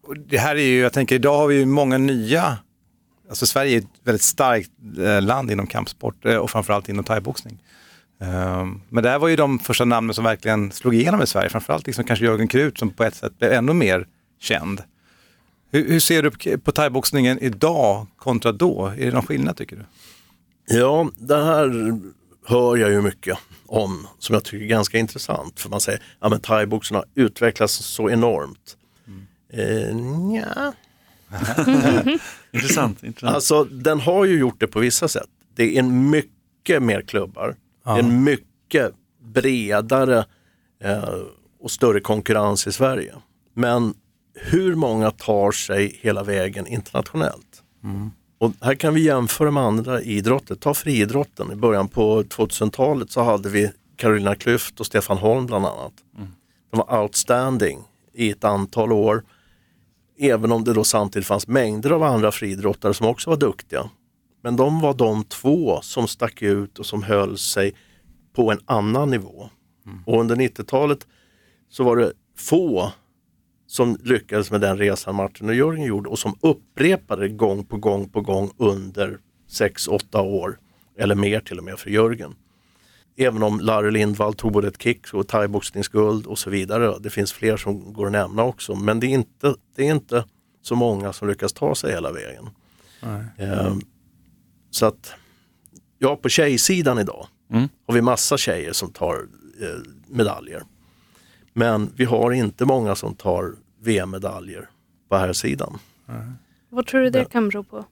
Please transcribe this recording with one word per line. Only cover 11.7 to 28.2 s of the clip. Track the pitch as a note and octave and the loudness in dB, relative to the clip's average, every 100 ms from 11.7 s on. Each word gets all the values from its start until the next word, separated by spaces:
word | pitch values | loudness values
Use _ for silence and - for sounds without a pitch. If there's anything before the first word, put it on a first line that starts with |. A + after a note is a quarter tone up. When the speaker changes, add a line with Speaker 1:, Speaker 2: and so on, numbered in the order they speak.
| D#2 - | -4 -4
Speaker 1:
liksom | A#2+ | -6
kanske | A2+ A2 | -2 0
Jörgen | A2+ A2 A2+ | 2 2 2
Krut | B2+ D3 - | 2 0 -2
som | A2 | -6
på | - | 0
ett | A2+ | -2
sätt | - A2+ _ | -2 -10 _
blev | A#2 | 2
ännu | A#2+ B2 | 2 2
mer | E3+ A2 F#2 F2 _ _ _ | 2 2 0 -2 _ _ _
känd. | - F#2 D#2+ G2 - _ _ _ _ _ _ _ _ | -2 -2 -2 -8 -12 _ _ _ _ _ _ _ _
Hur, | C#3+ C#3 | -2 2
hur | E3 | 0
ser | - E3 | 2 2
du | D3 | 2
på, | - - - | -2 -4 -2
på | - | 0
thaiboxningen | D3+ D3+ B2+ - C#3+ B2+ C3 | 0 0 0 -2 2 2 2
idag | C3 G#2 D#3 E3 A#2 G2+ G#2 _ | -2 0 0 4 2 2 -4 _
kontra | C3+ A#2 A#2+ | -2 0 0
då? | G#2 F3+ F#2+ F#2+ | 2 0 0 -4
Är | A#2 B2+ | -2 -2
det | |
någon | B2 - | -2 -2
skillnad | D3 C#3 F3 | -2 -2 -4
tycker | - - | -12 -14
du? | G#2 _ - - _ _ _ _ - A#2 | -20 _ -20 -20 _ _ _ _ -2 2
Speaker 2:
Ja, | B2+ D#3 D#3 - | 4 2 0 -6
det | A#2+ D3 | 0 2
här | D#3 D#3 C#3+ A#2 A2 A2+ F#2+ - _ _ - | 4 2 2 0 -2 -4 -8 -20 _ _ 0
hör | B2 B2 A#2+ | 4 4 4
jag | G#2 | 4
ju | G2+ | 4
mycket | G2+ - F#2 F#2 - - _ | 2 -2 -6 -6 -8 -20 _
om, | A2 G2 F2+ D#2 _ | -2 -2 -6 -12 _
som | - | -2
jag | A2 | -2
tycker | - G#2 | -2 -12
är | G#2+ | 0
ganska | A2+ G2+ A2+ | 0 2 0
intressant. | A2+ - - - D2 - | -2 -6 -6 -6 -8 -14
För | G2+ | -8
man | G2+ | -4
säger, | - G#2 - _ | -4 -4 -8 _
ja | G#2+ | 0
men | G#2+ | 0
thaiboxarna | - A2 G#2 A2 - G#2+ - | 0 0 0 -2 -2 -4 -4
utvecklas | - A#2 - A#2+ - A2 | 0 0 2 0 2 0
så | - - - G#2+ | 0 -6 -4 0
enormt. | A2+ | 2